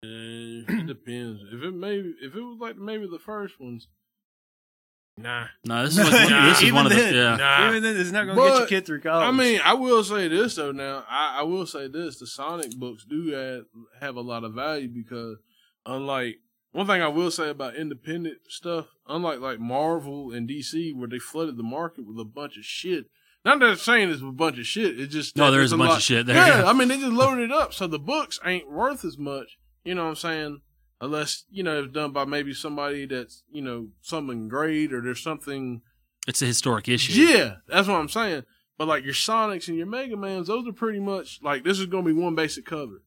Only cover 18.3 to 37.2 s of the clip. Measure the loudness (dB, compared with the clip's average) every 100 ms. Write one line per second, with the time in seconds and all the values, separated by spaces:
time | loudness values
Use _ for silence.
18.3 | -12 _ -14 -8 -8 -8 _ _ -6 -4
19.3 | -4 -6 -6 -4 -2 0 -2 -4 -12 -10
20.3 | -8 -8 -8 -8 -6 -6 -8 -8 -10 -10
21.3 | -6 -6 -6 -6 -6 -8 -10 -16 -12 -14
22.3 | -12 -14 -14 -12 -10 -6 -6 -6 _ _
23.3 | _ 2 6 6 4 2 4 4 0 -6
24.3 | -2 -2 -2 -6 -2 -2 -2 -6 -6 -6
25.3 | 4 6 8 6 6 4 4 4 2 6
26.3 | 8 10 8 6 6 4 2 0 4 4
27.3 | 4 0 0 0 -2 -6 -6 -4 -4 -4
28.3 | -6 -4 -4 -6 -4 -2 -2 -10 -8 -8
29.3 | -8 -12 -20 _ _ -8 -6 -4 -6 -6
30.3 | -6 -6 -10 _ _ _ _ -6 -4 -4
31.3 | -6 -10 -6 -4 -2 -4 -4 -4 -4 -2
32.3 | -4 -4 -8 -8 -6 -6 -6 -6 -8 -10
33.3 | -18 _ -12 -8 -8 -12 _ -10 -8 -6
34.3 | -8 -6 -2 -2 0 -2 -4 -6 -6 -6
35.3 | -8 -8 -8 -6 -8 _ _ _ _ -6
36.3 | -2 2 2 2 0 2 2 4 6